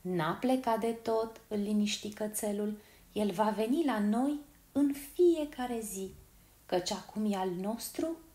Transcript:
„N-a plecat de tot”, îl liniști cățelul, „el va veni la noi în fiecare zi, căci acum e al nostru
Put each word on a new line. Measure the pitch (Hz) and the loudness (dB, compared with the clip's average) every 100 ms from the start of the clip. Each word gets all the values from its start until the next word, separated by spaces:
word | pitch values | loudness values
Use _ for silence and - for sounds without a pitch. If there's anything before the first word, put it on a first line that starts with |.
„N-a | 185 180 160 | 0 0 0
plecat | - 247 262 233 220 | 0 2 2 2 0
de | 226 | 0
tot”, | 226 - 220 226 - - | -2 0 0 -2 -8 -6
îl | 208 | -4
liniști | 202 214 208 - 208 | 0 2 2 -2 -8
cățelul, | - 214 214 214 202 208 214 - - - | -6 -6 -2 -2 -2 -2 -4 -14 -20 -8
„el | 202 208 | 0 0
va | 180 214 | 2 2
veni | 208 220 302 | 2 2 2
la | 294 214 | 2 2
noi | 208 226 277 294 - - - | 2 2 2 -2 -8 -20 -4
în | 269 285 285 - | 2 2 0 -8
fiecare | - 359 320 302 - 247 240 | 4 6 6 0 -4 -4 -4
zi, | 208 190 190 - - - - - | -4 -6 -8 -10 -20 -20 -20 -20
căci | - 180 175 | -2 0 0
acum | 202 - 208 214 | -6 -6 -2 0
e | |
al | 196 190 | 0 0
nostru | 175 196 233 - - 320 330 - | -2 -4 -4 -6 -4 -4 -4 -12